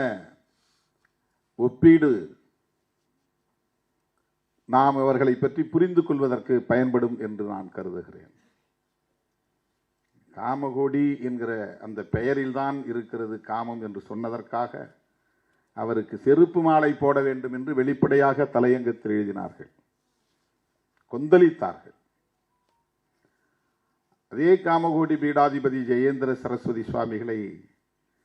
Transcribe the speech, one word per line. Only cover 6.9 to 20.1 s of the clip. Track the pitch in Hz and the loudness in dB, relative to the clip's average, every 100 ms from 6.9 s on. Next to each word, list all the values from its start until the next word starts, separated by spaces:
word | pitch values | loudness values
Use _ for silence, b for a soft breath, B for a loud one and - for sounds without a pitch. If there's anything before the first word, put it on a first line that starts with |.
| 120 120 117 | 0 -2 -4
என்று | 107 104 104 | -8 -8 -10
நான் | 98 92 | -10 -12
கருதுகிறேன். | - 92 87 - - - _ _ _ _ _ _ _ _ _ _ _ _ _ _ _ _ _ _ _ _ | -12 -12 -12 -14 -20 -20 _ _ _ _ _ _ _ _ _ _ _ _ _ _ _ _ _ _ _ _
காமகோடி | 95 113 139 139 127 139 143 143 135 | -10 -6 -4 -4 -2 0 0 0 -2
என்கிற | 127 123 117 113 98 - | -6 -6 -6 -6 -8 -12
அந்த | 107 107 95 | -14 -12 -6
பெயரில்தான் | 110 123 139 131 131 135 139 120 | -2 0 -2 -2 -4 -4 -6 -8
இருக்கிறது | 117 107 117 110 110 | -8 -8 -8 -8 -10
காமம் | - 113 117 117 | -8 -8 -6 -10
என்று | 107 98 | -10 -12
சொன்னதற்காக | - 107 117 117 - 117 123 143 - _ _ _ _ _ _ _ _ 104 | -12 -10 -8 -8 -8 -6 -6 -8 -16 _ _ _ _ _ _ _ _ -8
அவருக்கு | 113 110 107 107 | -4 -4 -6 -2
செருப்பு | 131 147 170 180 | 4 6 6 4
மாலை | 160 156 151 | 2 4 2
போட | 143 143 139 | 2 2 2
வேண்டும் | 135 131 123 | 0 -2 -6
என்று | 127 135 | -8 -4
வெளிப்படையாக | 131 131 135 135 139 139 135 139 | -2 0 0 2 4 4 2 0
தலையங்கத்தில் | 120 123 127 117 107 107 107 | 2 2 2 0 -4 -2 -2
எழுதினார்கள், | 101 98 90 - - _ _ _ _ | -2 -6 -10 -14 -20 _ _ _ _